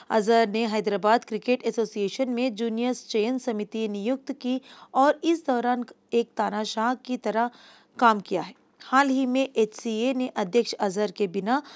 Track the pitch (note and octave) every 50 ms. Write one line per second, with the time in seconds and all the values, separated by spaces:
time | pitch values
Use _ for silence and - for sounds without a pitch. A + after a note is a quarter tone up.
0 | - - - A3+ G3 G#3+ A#3 A3+ A3+ G#3 G3 A3 A#3 G#3+ G#3+ A3 G#3 G#3+ G3+ G3
1 | F#3 G#3 A3+ A#3+ - - A3+ G3+ - A#3+ B3+ B3 - A#3 A3+ A#3+ A3 G#3 - G#3+
2 | G3+ F#3+ - - C4 B3+ B3 A#3 B3+ C4 G#3 G3 A#3 A#3 A3 A3+ A#3+ B3+ B3 -
3 | - - - A3 G#3 A#3 C4 B3+ - B3+ A3+ G#3 G#3 G3+ - A3 A3 G#3 G3+ G3+
4 | G3 A#3 C4+ C4+ C4+ - C4+ - - B3 B3+ C4 - - - - - - - B3+
5 | C4+ D4 D4 D4 - D#4+ E4+ E4 - - B3+ A#3+ A#3+ B3 B3 B3 A#3 - - _
6 | _ _ - A#3 A3+ - - - G#3 G3 G3 G#3+ G#3+ G#3 - A3 A3 B3 C4 -
7 | - - B3+ B3 - A3 G3 A3 A#3 B3 - - - - - _ _ _ _ -
8 | B3+ A#3 A3 G#3 F#3 - G3 E3+ D#3+ F#3 - _ _ _ _ - - - B3+ C4
9 | C#4+ C4+ C4 C4 C4+ B3 B3 C4+ C4+ C4+ - A3+ A3 G#3+ - - - A#3 A3 G#3+
10 | A#3 C4 C4+ C4 B3+ B3+ - A3+ G#3 F3+ F3 A#3+ A3 - - - G#3+ G3+ F3 G3+
11 | G#3+ G3+ F3+ - G#3 F#3 E3+ G3 F#3 G#3+ B3+ D4 D4 - -